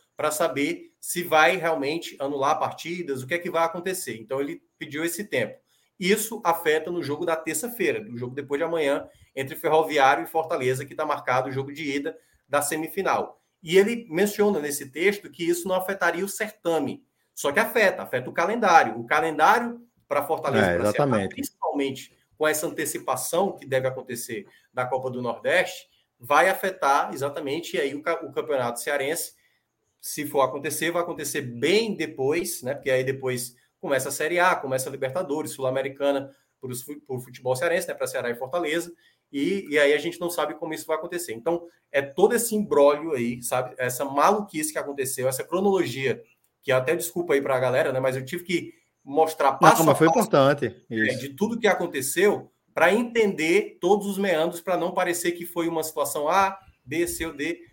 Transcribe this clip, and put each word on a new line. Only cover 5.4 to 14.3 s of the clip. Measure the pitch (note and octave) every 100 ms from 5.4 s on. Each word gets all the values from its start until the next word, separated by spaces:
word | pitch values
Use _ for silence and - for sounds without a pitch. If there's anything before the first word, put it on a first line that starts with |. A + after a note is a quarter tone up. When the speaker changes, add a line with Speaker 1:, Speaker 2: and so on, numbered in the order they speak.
| G#2+ - _ _ _ -
Speaker 1:
Isso | F#3 G#3+ - A3+
afeta | E3 E3 D#3 D#3 E3+
no | F3
jogo | C#3 D3+ E3+
da | D#3+
terça-feira, | D#3+ D#3 A#3+ - D#3+ A2+
no | G#2 A#2+
jogo | B2
depois | C#3 C3+ C#3+
de |
amanhã, | E3 E3 C#3+ D3 - _ _ C3+
entre | C3 D#3
Ferroviário | D#3 D#3 D3 D3 C3+ D#3
e | E3
Fortaleza, | D#3+ D#3+ E3 B2+ C3 C3+
que | -
tá | D3+
marcado | C#3 - B2+ C3+
o |
jogo | C3 C#3
de | C#3+
ida | D3+ C#3 D3+ - _ _ -
da | C#3+
semifinal. | - D#3 D#3+ - F3+ A2+ - - _ _
E | D#3+ F#3
ele | G3+ A#3 -
menciona | D#3+ G3+